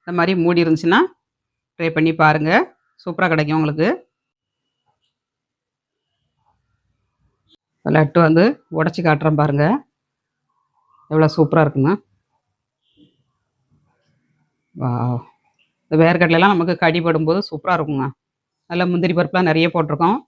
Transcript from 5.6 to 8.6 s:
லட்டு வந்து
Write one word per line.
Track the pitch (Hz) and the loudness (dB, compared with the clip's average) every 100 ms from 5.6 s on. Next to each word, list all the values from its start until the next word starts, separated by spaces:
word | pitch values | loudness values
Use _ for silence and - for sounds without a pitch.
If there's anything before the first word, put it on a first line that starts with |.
| _ _ _ _ _ _ _ _ _ _ _ _ _ _ _ _ _ _ _ _ _ _ - 156 | _ _ _ _ _ _ _ _ _ _ _ _ _ _ _ _ _ _ _ _ _ _ -2 0
லட்டு | 147 170 165 | 2 2 4
வந்து | 160 160 - | 4 2 0